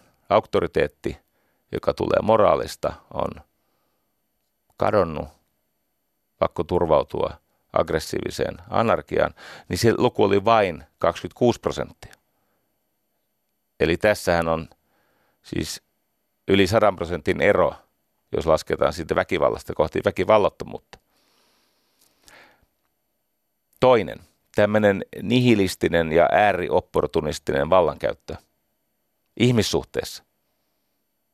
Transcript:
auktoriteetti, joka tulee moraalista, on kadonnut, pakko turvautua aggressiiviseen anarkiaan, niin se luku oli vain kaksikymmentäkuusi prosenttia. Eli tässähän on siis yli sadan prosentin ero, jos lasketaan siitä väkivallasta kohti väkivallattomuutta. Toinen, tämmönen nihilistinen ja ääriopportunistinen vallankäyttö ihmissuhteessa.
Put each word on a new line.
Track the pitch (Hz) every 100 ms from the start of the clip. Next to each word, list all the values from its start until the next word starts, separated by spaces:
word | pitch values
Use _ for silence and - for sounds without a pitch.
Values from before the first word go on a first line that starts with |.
| _ _ -
auktoriteetti, | 107 - 101 85 80 73 _ - 76 _ _ _ _ -
joka | - -
tulee | - - -
moraalista, | 104 110 92 71 - - - - _
on | - 67 - - _ _ _ _ _ _ _ _ _ _ _ _ -
kadonnut, | 101 104 82 76 76 _ _ _ _ _ _ _ _ _ _ -
pakko | 82 -
turvautua | 82 90 82 76 - - - - _ _ _
aggressiiviseen | - - 80 - - - - - - -
anarkiaan, | 98 113 82 - 76 76 - - - -
niin | 90
se | 117 -
luku | 120 -
oli | 101 98
vain | 101 113 95 78 - -
kaksikymmentäkuusi | 85 - 90 - 120 -
prosenttia. | - 69 - - - _ _ _ _ _ _ _ _ _ _ _ _ _ _ _ _ -
Eli | 82 87
tässähän | 107 104 - 85 82
on | 80 82 _ _ _ _ _ _ _
siis | - - 82 - _ _ _ _ _ _ -
yli | 98 92
sadan | 110 104 90
prosentin | 82 85 95 85
ero, | 87 90 80 - _ _ _ _ -
jos | - 82
lasketaan | 80 - 76 71
siitä | 87 80
väkivallasta | 82 90 85 65 - -
kohti | - 80 90
väkivallattomuutta. | 101 92 90 107 87 - - - _ - _ _ _ _ _ _ _ _ _ _ _ _ _ - _ _ _ _ _ _ _ _ _ _ _ _ _ -
Toinen, | 127 120 73 - _ _ _
tämmönen | - 104 107 107 95 - -
nihilistinen | 98 123 123 104 95 - 85 85 80
ja | 82 82
ääriopportunistinen | 87 104 90 85 87 - - 71 82 76 76 - 69 76
vallankäyttö | 92 78 64 55 - - 80 _ _ _ _ _ _ _ _ _ -
ihmissuhteessa. | 123 117 95 76 - 65 - - _ _ _ _ _ _ _ _ _ _ _